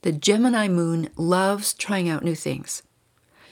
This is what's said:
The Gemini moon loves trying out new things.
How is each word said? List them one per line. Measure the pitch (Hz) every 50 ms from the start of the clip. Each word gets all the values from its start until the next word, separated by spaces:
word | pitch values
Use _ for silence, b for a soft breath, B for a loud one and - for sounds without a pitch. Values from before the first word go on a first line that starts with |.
The | - 185 156
Gemini | 151 - 196 202 214 233 254 240 220 214
moon | 202 180 175 170 165 165 165 160 - -
loves | - 165 165 180 185 190 196 202 208 208 - -
trying | - - - 208 190 175 170
out | 160 147 -
new | 175 165
things. | 151 - 156 131 131 - - - - - _ _ _ _ _ _ _ b b b b b b